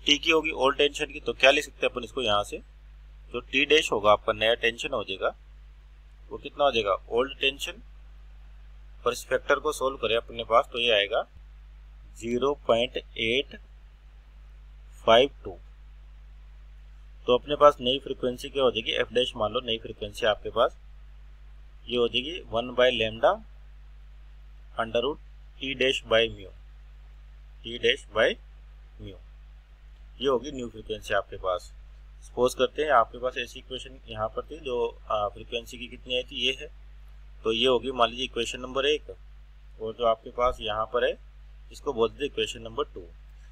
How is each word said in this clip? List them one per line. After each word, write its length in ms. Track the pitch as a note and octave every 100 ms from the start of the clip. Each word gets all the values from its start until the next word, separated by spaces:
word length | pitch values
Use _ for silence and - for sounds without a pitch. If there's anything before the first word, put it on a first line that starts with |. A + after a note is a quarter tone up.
| -
T 120 | D3
की 140 | D#3+
होगी, 200 | D#3+ D#3
ओल्ड 260 | D3 C3 C3+
tension 340 | D3 D3 D3
की। 60 | D3
तो 140 | A#2
क्या 180 | A#2 C3
लिख 140 | D3 -
सकते 200 | - B2+
हैं 60 |
अपन 120 | B2
इसको 180 | A#2+ C3+
यहाँ 220 | A2+ G#2
से, 140 | G#2 D#3 - - - - - - -
जो 80 | A#2+
टी 240 | - C3+ C#3+
dash 260 | D3+ -
होगा 200 | A2+ G#2
आपका 220 | G#2 -
नया 200 | G#2+ A2 A#2+
tension 360 | A#2 A#2 D3+
हो 100 | B2+
जाएगा, 320 | G2 F#2+ A2+ - - - - - - - - - -
वो 80 | A2+
कितना 260 | C3+ -
हो 80 | C#3+
जाएगा, 220 | A2+ G2+ F#2 -
old 280 | A#2 C#3 -
tension। 420 | C3+ C#3+ - - - - - - - - - - - - - - A#2+
पर 60 |
इस 140 | B2 -
factor 340 | B2+ - C3+
को 120 | D3+
solve 240 | C#3+ C3 C3+
करें 180 | A2 A#2
अपने 260 | - A#2 A2
पास, 240 | A#2 -
तो 80 | B2
ये 120 | A#2+
आएगा 320 | G#2 G2+ B2 G3 - - - - - - - - -
ज़ीरो 360 | A#2 A#2+ C3+ D3 -
पॉइंट 300 | A#2 B2 -
एट 600 | - - A2+ C3 - A2 - - - - - - - - - - - - - - -
फ़ाइव 240 | A#2 C#3 -
टू। 80 | G2+ - - - - - - - - - - - - - - - - - -
तो 100 | B2
अपने 180 | C#3 C#3+
पास 220 | D3 C#3
नई 180 | B2 C3+
frequency 500 | - C3 C3 B2 C#3+
क्या 140 | C#3
हो 80 | B2+
जाएगी, 200 | A2 A#2+
एफ 180 | A#2 A2+
dash 180 | A#2 B2+ B2
मान 160 | G#2
लो 80 | A#2+
नई 160 | B2 A2+
frequency 460 | A2+ - G#2 - A2+
आपके 240 | G2+ G#2+
पास 280 | G#2+ C#3 - - - - - - - - - - - -
ये 120 | A#2+
हो 100 | A#2
जाएगी 320 | A#2 C#3 F3+ -
one 280 | A2 B2 B2
by 140 | B2+
lambda 400 | A#2+ A2 A2+ D3 A3 - - - - - - - - - - - - - -
under 220 | A2+ A#2
root 160 | C#3 D#3 - - - -
T 120 | C3+ C3
dash 260 | C3 C#3 A#2
by 160 | A2+ A2+
mu, 220 | G2+ F#2+ - - - - - - - - - - -
T 140 | A2+ A#2+
dash 240 | A#2 C3+ - G#2+
by 120 | C#3 A3+ - - - - - -
mu, 160 | G2+ F2+ - - - - - - - - - -
ये 80 | C3+
होगी 240 | A#2+ C#3+
न्यू 160 | C3+ A#2+
frequency 440 | A2 G#2+ G#2 -
आपके 240 | G2+ - G2
पास। 340 | F#2 F2+ - - - - - -
Suppose 320 | - - B2+ -
करते 280 | B2 -
हैं 80 | D3+
आपके 280 | B2 A2 A#2+
पास 180 | B2+ B2
ऐसी 220 | A#2 C3
equation 400 | - B2+ C3+ C3 A#2
यहाँ 180 | A2 A2
पर 160 | B2 -
थी 140 | A2
जो, 180 | C3 A#2+ A#2 - -
आ, 160 | A2 G2+
frequency 480 | A2 - A#2 A2+ A#2+
की 100 | A#2+
कितनी 280 | B2 B2+ B2+
आई 80 |
थी, 220 | B2 C3+ B2
ये 120 | C3
है, 60 | D3 - - - - - - -
तो 80 | A2
ये 160 | A2+ B2+
होगी 240 | A#2+ B2
मान 160 | B2+ A2+
लीजिए 160 | A#2+ B2+
equation 360 | A#2+ A2+ B2+
number 240 | B2+ C3 C#3
एक, 240 | D3 - F#2 - - - - - -
और 120 | A2
जो 120 | A2 A#2
आपके 220 | A2+ B2
पास 260 | A#2+ B2 B2+
यहाँ 240 | G#2+ G#2+ A2+
पर 200 | B2 C3
है 120 | F#3 - - - - -
इसको 220 | A#2+ C#3+
बोलते 280 | A#2 A2+ A2+
थे 40 | -
इक्वेशन 360 | - G#2+ A#2
number 220 | A2+ A2+ D3
टू। 160 | G2 E2+ - - - -